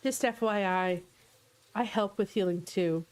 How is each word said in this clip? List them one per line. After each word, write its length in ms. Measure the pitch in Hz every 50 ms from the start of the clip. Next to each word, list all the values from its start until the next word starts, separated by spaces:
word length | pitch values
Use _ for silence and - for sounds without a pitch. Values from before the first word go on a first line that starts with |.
Just 220 | _ 269 247 - -
F 180 | 247 226 233
Y 220 | 233 220 208 208 196
I, 380 | 190 185 185 185 185 180 175 175 - _ _ - - _ - _ _ _ _ _ _ _
I 100 | 214 247
help 340 | 220 - 220 214 196 202 -
with 140 | 208 190
healing 300 | - 220 190 180 175 175
too. 440 | - - - - 180 170 160 165 165 -